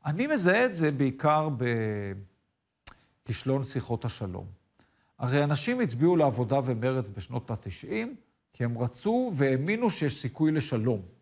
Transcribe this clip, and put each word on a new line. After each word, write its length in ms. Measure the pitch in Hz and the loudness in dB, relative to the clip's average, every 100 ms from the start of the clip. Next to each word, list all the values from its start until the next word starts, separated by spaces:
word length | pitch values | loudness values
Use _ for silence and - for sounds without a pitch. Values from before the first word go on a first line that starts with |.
| 147 | -4
אני 220 | 156 277 | -2 0
מזהה 380 | 302 180 202 247 | 4 4 4 4
את 100 | 175 | 2
זה 160 | 156 | 0
בעיקר 580 | 139 135 131 151 151 156 131 123 117 110 104 101 98 98 _ _ _ _ _ - - _ _ - | 2 0 2 4 4 2 -2 0 0 -2 -2 -6 -8 -14 _ _ _ _ _ -20 -20 _ _ -8
בכישלון 380 | 110 135 135 | -6 0 -2
שיחות 420 | 131 139 - 117 117 | 0 -6 -4 -4 -4
השלום. 400 | - 98 92 92 - _ _ _ _ _ _ | -6 -8 -8 -12 -18 _ _ _ _ _ _
הרי 240 | 123 143 | 0 2
אנשים 360 | 143 147 - 247 | 2 0 0 0
הצביעו 360 | 202 117 165 175 | 0 2 4 6
לעבודה 440 | 147 117 117 135 | 4 2 2 0
ומרץ 460 | 131 117 123 131 104 | 0 0 0 -2 -4
בשנות 420 | 104 92 120 - | -10 -8 -8 -6
התשעים, 640 | 110 95 87 - 214 233 277 _ _ _ | -8 -8 -12 -6 -6 -6 -10 _ _ _
כי 100 | _ | _
הם 140 | 120 117 | -4 -2
רצו 540 | 120 - 202 233 254 151 | -4 -2 0 0 0 2
והאמינו 540 | 139 131 151 220 240 | 2 2 0 0 0
שיש 320 | - 147 - | 0 -2 -2
סיכוי 300 | 131 - 156 | -8 0 2
לשלום. 500 | 156 - 117 113 110 92 - | 2 0 0 0 -2 -4 -20